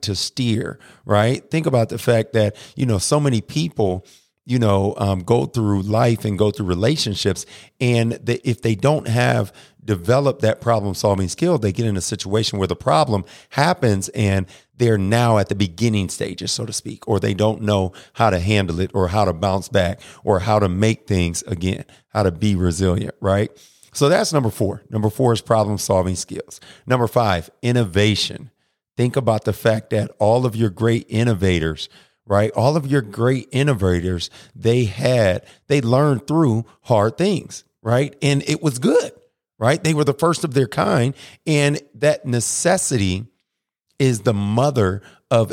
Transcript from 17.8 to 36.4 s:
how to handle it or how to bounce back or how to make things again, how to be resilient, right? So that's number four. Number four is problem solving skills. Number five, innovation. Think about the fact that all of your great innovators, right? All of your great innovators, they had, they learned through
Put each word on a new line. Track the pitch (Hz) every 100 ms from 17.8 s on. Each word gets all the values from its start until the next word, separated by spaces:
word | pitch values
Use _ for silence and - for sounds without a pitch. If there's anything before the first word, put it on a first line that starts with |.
| 92 - -
how | - 113
to | 92
handle | 92 104 90 82
it | 95
or | 101 90
how | 104
to | 95
bounce | 80 98 95 -
back | - 87 - - -
or | - 95
how | 98 107
to | 98
make | 90 110 113 -
things | 95 85 82 -
again, | 85 90 - - - _
how | 107
to | 95
be | 80 104 92
resilient, | 90 80 95 101 - -
right? | 98 98 110 - - _ _
So | - 143
that's | 175 208
number | 156 113
four. | - 101 101 -
Number | 110 107
four | - 127
is | 110
problem | - 113 104 101
solving | - 95 90 87
skills. | - - - - - -
Number | - 127 113
five, | 123 110 87 - -
innovation. | 120 123 104 92 107 101 - - 127 _ _ _ _ -
Think | 123
about | 135 113 107
the | -
fact | 95 113 107 -
that | 110 95 -
all | 107 120 127
of | 110
your | 110
great | 87 113 113 -
innovators, | 110 120 98 95 87 80 76 - - _ _
right? | - 101 107
All | - 123 160
of | 135
your | 143
great | 107 110 123 131 -
innovators, | 127 143 104 95 87 92 87 - - -
they | - 113 123
had, | 113 117 131 123 98 90 - - -
they | 143
learned | 113 127 147 123 -
through | 156